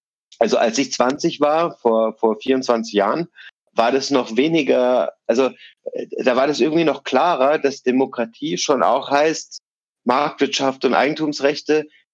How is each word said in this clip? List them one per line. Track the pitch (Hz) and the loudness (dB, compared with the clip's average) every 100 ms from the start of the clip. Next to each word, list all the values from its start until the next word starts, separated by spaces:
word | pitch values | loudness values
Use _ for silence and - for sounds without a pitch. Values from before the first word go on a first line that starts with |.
| _ _ _ - | _ _ _ -4
also | 113 127 | 0 0
als | 117 113 | 0 -2
ich | 143 | -4
zwanzig | - 123 143 170 147 | -2 -2 -2 -4 0
war, | 147 156 170 - | 2 2 -2 -2
vor, | 120 113 110 | 0 2 0
vor | 110 113 107 | 0 -2 0
vierundzwanzig | 127 131 131 117 113 | -2 -2 0 -2 0
Jahren, | 101 98 147 170 - - _ _ | 0 0 0 -4 -12 -20 _ _
war | - 117 | 0 0
das | 135 135 | 0 0
noch | 135 107 110 | 0 0 0
weniger, | 151 165 135 127 123 127 82 - - | 2 2 2 2 2 2 0 -4 -2
also, | 120 127 123 - _ - | 0 0 -4 -18 _ -12
äh, | - - - | -10 -8 -4
da | 123 123 | 0 2
war | 139 | 0
das | 143 | 0
irgendwie | 139 160 | 0 2
noch | 160 135 | 0 -2
klarer, | - 131 170 156 131 151 | -2 0 2 2 2 2
dass | 139 127 | -2 -2
Demokratie | 127 127 131 - 113 - 147 143 | -2 0 0 -4 -8 -8 -8 -4
schon | - 131 | -2 0
auch | 92 127 127 | 2 0 0
heißt, | 139 156 151 - - - _ _ _ | 0 0 -2 -8 -20 -20 _ _ _
Marktwirtschaft | 120 127 151 - 135 135 139 131 131 | -2 0 0 -2 -2 0 -2 0 0
und | |
Eigentumsrechte. | 95 131 156 156 147 139 147 - 151 151 _ _ | 2 0 0 -4 -2 -2 -2 0 0 -2 _ _